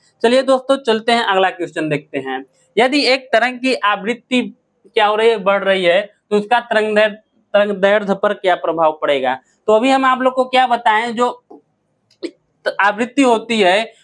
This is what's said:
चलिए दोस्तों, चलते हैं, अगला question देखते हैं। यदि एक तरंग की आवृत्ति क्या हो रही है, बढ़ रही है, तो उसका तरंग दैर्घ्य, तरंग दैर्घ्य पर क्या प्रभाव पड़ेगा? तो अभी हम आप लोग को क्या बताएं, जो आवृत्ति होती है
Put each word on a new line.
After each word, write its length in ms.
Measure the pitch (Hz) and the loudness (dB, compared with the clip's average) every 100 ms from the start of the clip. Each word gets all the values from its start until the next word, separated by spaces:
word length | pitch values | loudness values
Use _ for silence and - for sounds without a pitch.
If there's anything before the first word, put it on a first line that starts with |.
| _ _ | _ _
चलिए 200 | 233 254 | 0 2
दोस्तों, 340 | 262 262 262 277 | 2 0 0 -4
चलते 360 | 277 220 220 | -2 -2 0
हैं, 100 | 233 | 0
अगला 280 | 220 190 190 | 0 2 0
question 380 | 180 170 175 156 | -2 -8 -6 -4
देखते 300 | 151 - 143 | -4 -6 -10
हैं। 260 | 131 131 135 _ _ - | -8 -10 -12 _ _ -2
यदि 260 | 254 294 247 | 0 0 0
एक 220 | 262 262 | -2 0
तरंग 260 | 226 240 247 | -2 -2 -2
की 160 | 254 | -4
आवृत्ति 680 | 247 202 202 190 240 - 254 202 - _ _ _ | -2 -2 -2 -4 -8 -4 -4 -4 -10 _ _ _
क्या 200 | - 208 | 0 0
हो 100 | 214 | 2
रही 120 | 226 | 2
है, 100 | 226 | 2
बढ़ 260 | 190 196 | 0 0
रही 200 | 196 190 | 0 0
है, 300 | 175 180 208 _ - | 2 2 0 _ -4
तो 60 | 208 | -2
उसका 240 | 208 240 | 0 -2
तरंग 360 | 233 214 214 208 | 0 -2 0 2
दैर्घ्य, 200 | 214 202 _ _ _ | 0 -2 _ _ _
तरंग 160 | 202 202 | 0 0
दैर्घ्य 440 | 196 196 208 196 | 0 2 2 0
पर 180 | 196 208 | -2 -2
क्या 220 | 202 190 | -2 -2
प्रभाव 440 | 175 170 165 160 156 | 0 -2 0 0 0
पड़ेगा? 360 | 151 139 127 127 _ _ - | -2 -2 -2 -4 _ _ 0
तो 60 | |
अभी 180 | 214 262 | 2 2
हम 140 | 269 | 2
आप 160 | 262 254 | 2 0
लोग 140 | 254 | 0
को 100 | 262 | -2
क्या 220 | 254 254 254 | -2 0 0
बताएं, 480 | 240 233 214 240 | 0 0 0 -2
जो 300 | 226 247 240 _ - _ _ _ _ _ _ - - _ _ - - | -2 -4 -4 _ -20 _ _ _ _ _ _ -16 -16 _ _ -6 -2
आवृत्ति 420 | 196 202 233 - | 0 0 -4 0
होती 380 | 262 226 226 226 | 2 2 0 0
है 320 | 185 196 220 - | 2 2 -2 -10